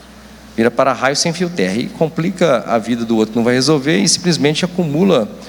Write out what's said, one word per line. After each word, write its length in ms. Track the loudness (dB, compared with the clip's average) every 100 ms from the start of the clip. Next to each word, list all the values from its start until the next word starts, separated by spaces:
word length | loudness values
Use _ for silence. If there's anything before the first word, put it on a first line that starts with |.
| -20 -20 -20 -20 -10
Vira 160 | -2 0
para-raio 460 | 2 0 2 0 0
sem 160 | -2
fio 160 | -2 -4
terra. 280 | -2 -2 -2
E 100 | -4
complica 800 | -2 -2 -2 -4 0 2 2 0
a 100 | -2
vida 280 | 0 -4
do 120 | 0 0
outro, 200 | 2 0
não 80 |
vai 100 | 2
resolver, 420 | 2 2 2 2 0
e 100 | 2
simplesmente 560 | 0 0 0 0 0
acumula 680 | -2 -2 -2 2 2 2 0 -8